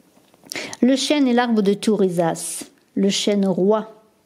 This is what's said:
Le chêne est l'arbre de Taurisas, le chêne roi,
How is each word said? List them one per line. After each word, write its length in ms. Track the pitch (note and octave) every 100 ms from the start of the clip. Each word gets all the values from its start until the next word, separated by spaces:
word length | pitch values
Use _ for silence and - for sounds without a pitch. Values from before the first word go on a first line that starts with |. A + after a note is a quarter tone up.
| _ _ _ _ - - - -
Le 140 | B3
chêne 320 | C4+ - D4 C4
est 60 |
l'arbre 280 | A#3+ A#3+ A3
de 140 | G3+
Taurisas, 880 | G3+ A3+ G3+ F#3+ F3 E3 E3 - - - _ _
le 140 | - G3
chêne 400 | - - G3+ F#3+
roi, 440 | F3 F#3+ G#3+ G#3+ - _ _